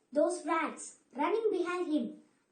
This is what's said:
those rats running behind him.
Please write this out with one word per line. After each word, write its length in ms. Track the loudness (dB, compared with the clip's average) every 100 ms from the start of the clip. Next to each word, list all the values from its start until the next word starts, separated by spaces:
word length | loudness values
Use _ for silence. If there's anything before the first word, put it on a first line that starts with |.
| _
those 320 | 2 2 2
rats 520 | 0 0 0 -4 -12 -16 _ -2
running 340 | 0 2 2
behind 340 | 0 0 -2 0
him. 280 | 0 -2 -8 -18 _ _